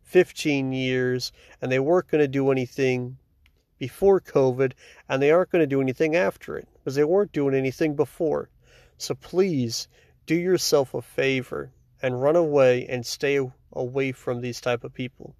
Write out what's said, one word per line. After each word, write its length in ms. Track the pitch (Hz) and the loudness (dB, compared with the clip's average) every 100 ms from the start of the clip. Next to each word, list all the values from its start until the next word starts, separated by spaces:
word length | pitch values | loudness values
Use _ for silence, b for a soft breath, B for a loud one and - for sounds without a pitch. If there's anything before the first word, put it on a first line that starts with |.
fifteen 720 | _ 175 175 - 156 139 135 | _ 2 2 -2 -2 0 -2
years, 600 | 131 131 127 127 127 - b b b | -2 -2 0 -2 -2 -6 b b b
and 120 | 131 | -2
they 80 | 131 | 0
weren't 260 | 135 180 175 | 2 2 2
gonna 220 | 156 143 | 0 2
do 240 | 135 135 | 2 0
anything 680 | 131 123 - 135 127 123 131 _ _ _ _ _ _ | 0 -2 -2 0 0 -4 -12 _ _ _ _ _ _
before 420 | 127 - 196 190 | -12 0 4 4
covid, 540 | - 143 131 127 135 - B B B | 2 2 2 2 -2 -2 B B B
and 120 | 135 | 0
they 120 | 143 | 4
aren't 180 | 165 185 | 4 2
gonna 160 | 180 147 | 0 2
do 140 | 135 | 0
anything 340 | 135 127 156 | -2 -2 0
after 420 | 160 190 - - - | 0 -2 -4 -12 -12
it, 120 | - _ | -14 _
'cause 100 | - | -6
they 80 | 135 | 0
weren't 300 | 147 185 202 | 2 2 0
doing 220 | 156 139 | 0 0
anything 420 | 135 131 123 160 147 | 0 -2 -2 -2 0
before. 520 | 143 - 160 147 - _ b b b b | -4 -2 -2 -2 -6 _ b b b b
So 200 | - 131 | -10 -10
please, 720 | - 170 196 147 120 113 - b b b | -4 0 0 0 -2 -6 -12 b b b
do 120 | - 160 | -4 -2
yourself 580 | 175 175 - 151 131 | 2 0 2 0 0
a 80 | 131 | -6
favor 680 | - - 135 131 123 - 139 _ _ _ | -8 -2 0 -2 -4 -10 -12 _ _ _
and 220 | 131 123 | -6 -2
run 140 | 135 170 | 2 2
away 500 | 165 143 131 123 - | 2 4 4 4 -2
and 180 | 127 | -8
stay 360 | 117 - 143 139 131 _ _ | -8 -6 -2 -2 -4 _ _
away 400 | 151 127 131 135 | -10 -6 -2 -4
from 280 | 127 - 123 | -4 -6 -6
these 200 | 123 117 | -6 -6
type 240 | - 120 | -4 -4
of 100 | 127 | -6
people. 400 | - 127 _ - - | -10 -12 _ -20 -20